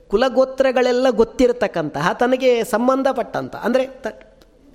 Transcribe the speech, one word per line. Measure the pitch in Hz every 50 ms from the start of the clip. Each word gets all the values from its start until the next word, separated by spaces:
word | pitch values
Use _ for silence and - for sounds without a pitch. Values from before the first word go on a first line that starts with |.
| _
ಕುಲಗೋತ್ರಗಳೆಲ್ಲ | - 196 220 254 262 220 254 262 262 262 - 269 262 240 254 247 247 247 247 262 269
ಗೊತ್ತಿರತಕ್ಕಂತಹ, | 226 196 220 - - - 254 240 240 - 214 190 - 170 156 143 - 143 156 180 -
ತನಗೆ | - 254 247 262 254 262 254 240 226 208
ಸಂಬಂಧಪಟ್ಟಂಥ, | - 208 214 247 254 262 269 269 269 262 254 202 - - 139 131 123 -
ಅಂದರೆ | 117 - 202 240 262 254
ತ-, | 262 - - - 220 - - - - _ _ _ _ _ _ _ _